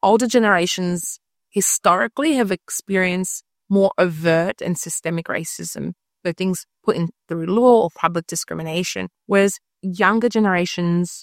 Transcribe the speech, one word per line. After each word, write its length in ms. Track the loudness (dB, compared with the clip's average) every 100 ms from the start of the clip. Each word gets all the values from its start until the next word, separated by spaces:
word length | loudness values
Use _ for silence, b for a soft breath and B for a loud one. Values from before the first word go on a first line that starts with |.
| 4
Older 200 | 2 4 2
generations 640 | 4 2 2 -2 -2 -4 -6 -14 _ _ _ -4
historically 760 | -2 0 2 2 0 0 0 2
have 140 | 0 -2
experienced 800 | -6 -12 -4 -2 0 -2 -4 -8 _ _ _ 2
more 140 | 2 2
overt 520 | 0 2 2 2 0 -4 -6
and 80 | -6 -6
systemic 400 | -8 -6 -6 -6
racism, 500 | -8 -8 -10 -12 -8 -10 -10 _ _
so 100 | -8 -4
things 200 | -4 -4 -8 _ -4
put 100 | -2
in 60 | -4 _ _
through 180 | -8 -2 2
law 160 | 6 6
or 60 | 4 -2
public 240 | -2 -2 -6
discrimination, 680 | -10 -8 -8 -6 -4 -4 -6 -10 _ 0
whereas 240 | 4 4 0 _ _ -8 0
younger 280 | 2 4 2 2
generations 680 | 2 0 -2 -2 0 0 -2 -8